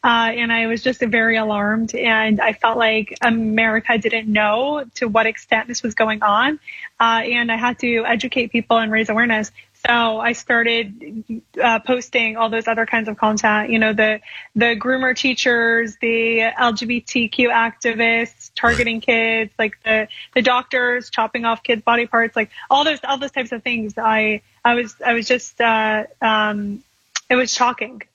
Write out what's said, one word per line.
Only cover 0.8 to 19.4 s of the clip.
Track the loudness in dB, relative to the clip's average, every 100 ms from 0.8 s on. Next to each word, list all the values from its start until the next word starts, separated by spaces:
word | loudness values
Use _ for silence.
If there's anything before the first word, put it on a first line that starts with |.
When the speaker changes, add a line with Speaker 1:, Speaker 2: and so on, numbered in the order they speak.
Speaker 1:
just | -2 -2
very | 0 2 2 2
alarmed, | 0 0 0 0 -2
and | -2 0 2 2 2
I | 0
felt | 0 0 2
like | 2 0 -4 -2
America | 0 0 0 0 2 0 0 0
didn't | 0 -2 0
know | 2 2 2 0 -2 -6
to | -6 0
what | 2 2
extent | -2 -2 -2 -2
this | -6
was | -6
going | 0 0 2
on, | 2 4 2 -2 -10 -18 -18 _
uh, | 2 2 0
and | -2 -2
I | 0
had | -2 -2
to | -2 0 0
educate | -2 -2 -2 0
people | -2 2 2
and | 2
raise | 0 0
awareness. | 0 2 0 -2 -10 _ _
So | 0 2 2 0
I | -2
started, | -4 -2 0 2 0 -4 -10 -14 -14 -12 -12 _ -2
uh, | 0 0
posting | 0 -2 -2 -2 -2 0
all | -2
those | -2 -2
other | -2 0
kinds | -2 -4
of | 0
content, | 0 2 2 0 0
you | 2
know, | 2
the, | 2 2 0 -6 -20 -8
the | 0 2 2
groomer | 0 0 0 0
teachers, | -2 0 2 2 2 0 -2 -4
the | -2 0 0 0
L | 0 2 0
G | 0 -4
B | -6
T | -2 -2 -2
Q | 0 2
activists | 2 0 -2 -4 0 0 0 -2 _ -16
targeting | -2 0 2 0 -2
Speaker 2:
Right. | 0
Speaker 1:
kids, | 2 2 0